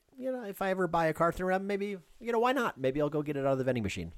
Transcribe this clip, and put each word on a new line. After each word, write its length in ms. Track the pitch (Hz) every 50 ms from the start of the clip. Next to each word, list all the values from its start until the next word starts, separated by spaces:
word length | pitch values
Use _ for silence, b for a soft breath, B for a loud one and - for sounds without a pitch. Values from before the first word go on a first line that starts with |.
| _ _ _
you 160 | 262 254 262
know, 120 | 262 247 233
if 180 | 202 190 -
I 80 | 202 190
ever 180 | 190 185 185 170
buy 200 | 170 170 165 160
a 60 | 156
car 180 | - 170 170
through 200 | 165 - 185 185 185
them, 120 | 190 196
maybe, 320 | 196 202 196 202 208 202 180 - - - -
you 120 | 233 233
know, 60 | 233 226
why 140 | 233 247
not? 280 | 262 285 240 208 - -
Maybe 220 | 131 131 131 147
I'll 80 | 151 147
go 140 | 151 151 151
get 120 | 147 143
it 120 | 139 135 139
out 60 | 139
of 40 | 131
the 60 | 131
vending 180 | 131 123 123
machine. 320 | 107 98 - 98 85 85 -